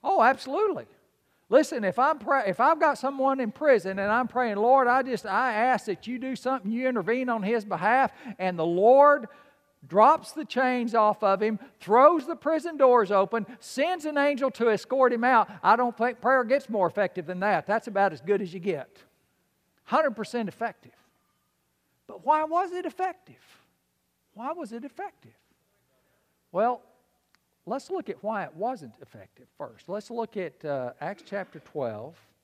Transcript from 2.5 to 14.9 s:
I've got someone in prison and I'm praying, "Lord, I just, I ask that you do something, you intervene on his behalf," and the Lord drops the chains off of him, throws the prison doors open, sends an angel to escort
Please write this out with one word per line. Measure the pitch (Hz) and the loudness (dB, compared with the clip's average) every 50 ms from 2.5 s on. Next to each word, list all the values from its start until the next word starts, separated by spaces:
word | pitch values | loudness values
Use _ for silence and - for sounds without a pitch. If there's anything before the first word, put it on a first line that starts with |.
| 180 - | -2 2
I've | 233 285 330 311 | 2 2 2 4
got | 339 311 285 - | 2 0 0 0
someone | - 262 277 277 262 269 269 269 | -4 -6 -4 0 0 0 0 0
in | 254 214 | -4 -6
prison | - - 302 302 262 220 170 190 190 190 | -6 -2 2 4 4 4 2 -2 -6 -4
and | 196 202 | -2 -2
I'm | 214 240 254 226 | 0 0 -2 -2
praying, | - 247 254 233 208 202 | -2 -2 -2 -2 0 0
"Lord, | 208 240 262 269 262 240 | 4 4 6 6 6 4
I | 247 262 | 2 2
just, | 269 262 254 214 - | 0 -2 -4 -6 -6
I | 220 190 208 254 262 226 | -2 -2 0 0 0 0
ask | 214 226 254 254 214 - | 0 0 0 0 0 -2
that | - 196 - - 214 | -6 -8 -8 -8 -10
you | 247 254 | -10 -8
do | 226 262 262 | -6 -8 -8
something, | - - 254 262 254 190 196 | -6 -4 -4 -4 -4 -4 -6
you | 226 233 262 262 | -6 -2 -2 -2
intervene | 254 226 180 165 226 254 262 254 | -2 -2 -2 -2 -2 -2 -2 -4
on | 240 226 | -4 -4
his | 180 196 233 233 208 | -2 -2 -2 -2 -2
behalf," | 214 202 160 175 208 233 262 269 233 - - - 262 202 _ | -4 -6 -2 0 2 2 2 2 0 -2 -8 -16 -16 -10 _
and | 185 190 180 170 | -4 -4 -2 -2
the | 160 | -2
Lord | 170 170 180 196 226 254 269 285 294 285 294 233 - - - _ _ _ _ _ _ _ _ - 139 | -2 0 2 6 6 8 8 8 8 6 4 0 -8 -18 -20 _ _ _ _ _ _ _ _ -20 -2
drops | 160 190 214 254 311 311 - - | 4 6 6 6 6 4 0 -10
the | - - 302 | -12 -12 -12
chains | - - 247 262 254 254 247 240 233 214 | -6 -2 0 0 0 0 -2 -4 -2 2
off | 233 214 214 208 - - | 2 2 2 2 2 2
of | 196 196 190 | 0 2 2
him, | 208 214 220 208 - - _ _ | 0 -2 -2 -4 -8 -16 _ _
throws | - 170 202 240 262 302 349 330 254 294 | -4 2 4 8 8 8 6 4 -2 -6
the | 339 | -10
prison | - - 285 320 311 - 339 330 285 | -6 -4 -2 -2 -2 -2 -6 -2 2
doors | 277 262 247 240 214 180 | 4 6 6 6 4 2
open, | 208 196 196 196 - 226 208 - 254 - | 2 0 0 2 -2 -6 -6 -6 -14 -20
sends | - - - - 277 339 370 359 294 | -20 -14 -4 -2 -2 -2 -2 -4 -6
an | 302 302 285 | -6 -2 0
angel | 277 285 294 247 277 262 | 0 0 0 0 -4 -4
to | - - 233 233 | -4 -2 0 0
escort | 220 190 - - | 0 0 -2 -4